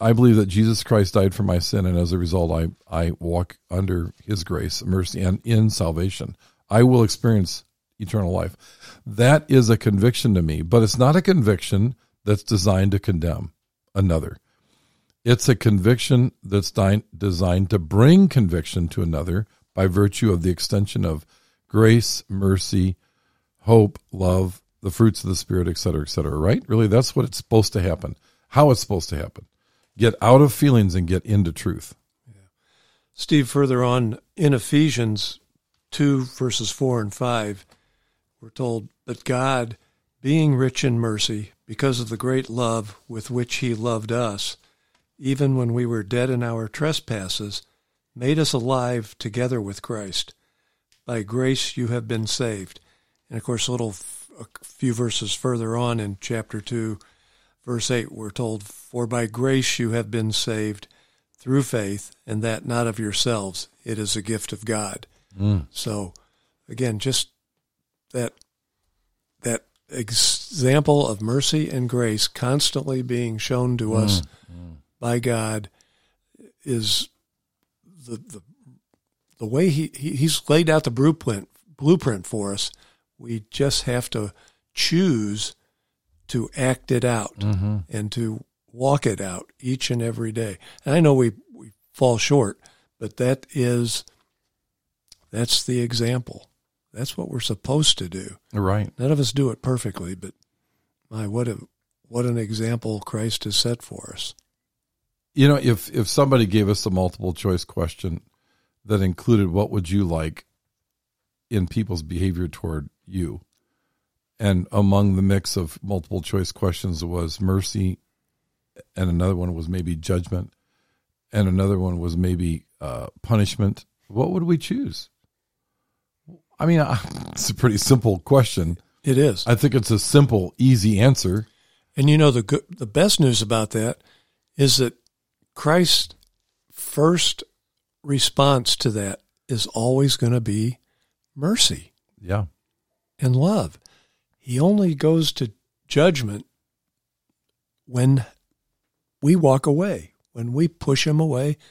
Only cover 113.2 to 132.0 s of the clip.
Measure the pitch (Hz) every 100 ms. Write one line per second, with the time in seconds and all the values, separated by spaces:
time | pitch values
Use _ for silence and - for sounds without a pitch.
113.2 | 80 55 - _ _ _ _ _ _ _
114.2 | _ - 101 92 87 104 98 98 101 95
115.2 | 98 98 - 98 80 - 98 95 - 95
116.2 | - 95 90 - 98 - 95 80 85 87
117.2 | 82 - 95 95 - 101 92 87 _ _
118.2 | _ _ _ _ _ - - - 92 85
119.2 | 90 90 90 82 80 92 87 80 80 90
120.2 | 87 90 98 _ _ _ _ _ _ _
121.2 | _ 110 95 92 98 95 92 87 85 85
122.2 | 90 87 87 80 - - 73 60 - -
123.2 | - 110 98 - 101 - - _ - 101
124.2 | 160 185 170 165 - 240 269 - - _
125.2 | _ _ _ _ _ _ _ _ _ _
126.2 | 156 170 _ - 160 165 147 123 - -
127.2 | - - - 104 123 104 - 131 110 92
128.2 | - 139 117 - 82 85 _ _ - 131
129.2 | 147 92 117 117 139 127 - 107 - 143
130.2 | 135 107 90 - 131 120 104 101 127 127
131.2 | 92 104 - _ _ _ _ -